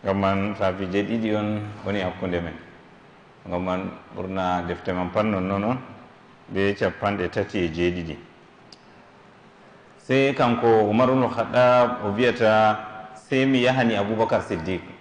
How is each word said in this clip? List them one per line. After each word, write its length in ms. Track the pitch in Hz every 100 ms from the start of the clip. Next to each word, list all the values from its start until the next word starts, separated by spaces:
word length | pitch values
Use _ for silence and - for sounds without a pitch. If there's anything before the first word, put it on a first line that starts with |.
Ngam 140 | 101 98
man 340 | 95 98 101
saafi 320 | 101 98 92 95
jeeɗiɗi 480 | 98 101 113 110
on 260 | 107 107 107 104 -
woni 160 | 98 101
hakkunde 400 | 90 90 92 87
men. 140 | 85 78 - - - - - - - - 92
Ngam 160 | 90
man 260 | 92 92 95 - - 92
ɓurna 460 | 95 95 92 90 87
defte 240 | 85 -
man 180 | 90 90
pat 140 | 107
non 160 | 110 98
non 220 | 92 98
on 140 | 107 127 - - - - - - -
be 240 | 95 101
capanɗe 540 | 101 101 - 101 101 87
tati 280 | 110 95 104
e 40 | 85
jeeɗiɗi. 480 | 80 87 90 82 73 - - - - - - - - - - - - - - - - - -
Sai 360 | - 131 139
kanko 500 | 131 123 117 120 113 104
Umar 200 | 110 127
ibn 200 | 131 120
Khattab 760 | 117 113 117 123 123 120 -
o 80 | 107
wiyata, 640 | 104 123 113 110 107 107 104 - - -
"Sai 320 | - - 135 135
mi 140 | 131
yahani 340 | 123 131 117 104
Abubakar 460 | 101 110 110 113
Siddiq." 400 | - 92 80 90 - -